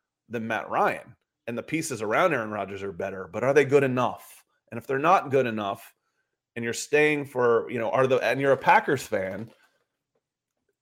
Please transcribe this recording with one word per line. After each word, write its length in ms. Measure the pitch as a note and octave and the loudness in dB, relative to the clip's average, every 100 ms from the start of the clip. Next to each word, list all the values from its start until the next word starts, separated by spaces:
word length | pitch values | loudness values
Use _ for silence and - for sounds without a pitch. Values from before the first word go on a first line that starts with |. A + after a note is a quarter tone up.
| _ _ _ | _ _ _
than 160 | A#2 A2 | -8 -4
Matt 220 | G#2+ - | -4 -2
Ryan, 460 | A#2+ G3 F2 - _ _ _ - | 0 0 -2 -10 _ _ _ -10
and 100 | A#2+ | -10
the 60 | |
pieces 380 | - D#3 D#3 A#2 | -6 -6 -6 -6
around 280 | G#2 A#2+ F3+ | -2 0 0
Aaron 180 | C#3 G#2+ | 0 -4
Rodgers 320 | G#2+ G2 G2 | -6 -8 -8
are 80 | G2 | -10
better, 340 | F2 G2 F#2+ F2+ | -8 -8 -8 -10
but 100 | G#2+ | -2
are 100 | B2 | 2
they 120 | C#3+ C#3 | 4 6
good 180 | C#3+ | 4
enough? 640 | C#3 B2+ A#2+ F#2+ - - _ _ _ | 4 2 -2 -4 -14 -20 _ _ _
And 60 | A2+ | -12
if 80 | - | -4
they're 140 | C3+ | -2
not 320 | D#3 F#3 D3 | 4 2 4
good 160 | C3+ B2 | 0 0
enough, 460 | G#2+ G2+ - - _ _ _ _ _ _ - | -2 -6 -6 -12 _ _ _ _ _ _ -8
and 80 | |
you're 100 | A#2 | -6
staying 520 | A2+ - D3 D3+ D3 C3+ | -6 0 2 2 0 -4
for, 440 | B2+ A#2+ A#2 - | 0 2 2 0
you 100 | A#2+ | -4
know, 100 | A2 | -2
are 140 | B2 C3 | 2 2
the, 100 | B2+ | 2
and 220 | G#2+ C3 | 2 0
you're 120 | C#3 | 2
a 40 | C3 | 2
Packers 460 | - F#3+ A3 C3+ | 4 4 4 -2
fan, 460 | - G#2 F#2+ F#2+ A#2+ - _ _ _ _ _ _ _ _ _ _ _ _ | -2 -4 -4 -8 -12 -18 _ _ _ _ _ _ _ _ _ _ _ _